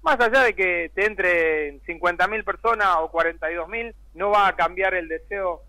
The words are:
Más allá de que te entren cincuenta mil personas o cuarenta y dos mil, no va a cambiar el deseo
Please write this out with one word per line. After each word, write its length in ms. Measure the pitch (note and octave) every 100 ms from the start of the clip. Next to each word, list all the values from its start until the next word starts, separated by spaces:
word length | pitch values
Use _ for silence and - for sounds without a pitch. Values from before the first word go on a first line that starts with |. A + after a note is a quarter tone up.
Más 160 | D#4+ C4+
allá 240 | A#3 C4
de 100 | B3
que 380 | F#3+ F#3 F3 E3
te 120 | F#3
entren 720 | G#3 G3 F3+ F3 D#3+ D#3 D3 C#3+
cincuenta 420 | - E3 F3 F3 F#3
mil 160 | A3
personas 540 | G3+ F3+ A3+ A3+ G3+ E3+
o 100 | D#3+
cuarenta 420 | E3 E3 E3 D#3+
y 40 |
dos 140 | F3 E3
mil, 240 | A3+ A#3 - -
no 160 | D#3+ G3+
va 160 | G#3 G3
a 80 |
cambiar 400 | F3+ E3 F3+ F#3+
el 120 | F#3 E3
deseo 540 | D#3+ - G3+ F#3 E3